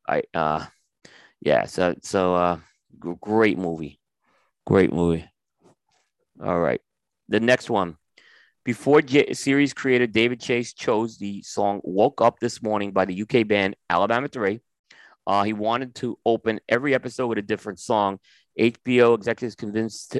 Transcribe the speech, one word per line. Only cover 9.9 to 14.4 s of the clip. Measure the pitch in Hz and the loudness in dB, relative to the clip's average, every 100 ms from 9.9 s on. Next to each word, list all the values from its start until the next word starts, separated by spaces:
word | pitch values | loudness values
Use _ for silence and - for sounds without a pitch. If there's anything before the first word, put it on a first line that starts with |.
| 127 123 | 2 2
David | 107 117 123 | 2 0 0
Chase | - 120 120 | -4 -4 -4
chose | - - 107 113 - | -6 -2 0 -2 -6
the | 101 101 | -10 -10
song | - - 101 101 | -10 -2 -2 -2
Woke | - 92 120 - | -2 2 2 4
Up | 113 - | 2 2
This | 120 - | -4 -4
Morning | 110 104 101 | -4 -2 -2
by | 98 95 | 0 0
the | |
U | 92 107 | -2 0
K | 123 | 0
band | 107 104 98 - - | 2 2 0 -2 -2
Alabama | 87 104 117 143 | 0 2 0 -2
Three, | 131 | -4